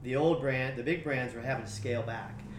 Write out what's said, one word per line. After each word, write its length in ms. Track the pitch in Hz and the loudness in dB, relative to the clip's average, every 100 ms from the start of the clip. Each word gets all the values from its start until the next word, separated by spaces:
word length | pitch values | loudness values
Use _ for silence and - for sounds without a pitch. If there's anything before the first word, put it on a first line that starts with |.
the 120 | 123 131 | -2 4
old 240 | 156 160 | 6 6
brand, 360 | 139 131 131 117 | 4 2 0 0
the 60 | |
big 200 | 123 175 | 0 0
brands 300 | 156 131 123 | 0 0 0
were 80 | 117 | -4
having 240 | 123 131 107 | -4 -4 -4
to 60 | |
scale 320 | - 101 117 | -4 -2 0
back. 360 | 113 113 - - - | 0 -4 -6 -10 -10